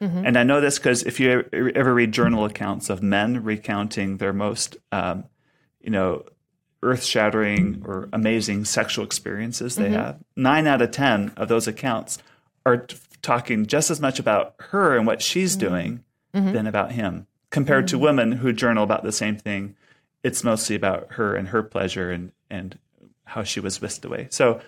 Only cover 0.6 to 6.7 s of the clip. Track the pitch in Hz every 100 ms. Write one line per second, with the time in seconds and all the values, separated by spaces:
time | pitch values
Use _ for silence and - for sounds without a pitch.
0.6 | 143 139 139 120 - - 131 127 - -
1.6 | 127 - 131 120 113 107 117 117 107 -
2.6 | 104 98 - 95 98 98 107 123 110 107
3.6 | - 104 107 - 98 98 101 98 104 -
4.6 | - - _ 101 90 90 - _ _ _
5.6 | _ _ - 101 92 85 - - _ _
6.6 | _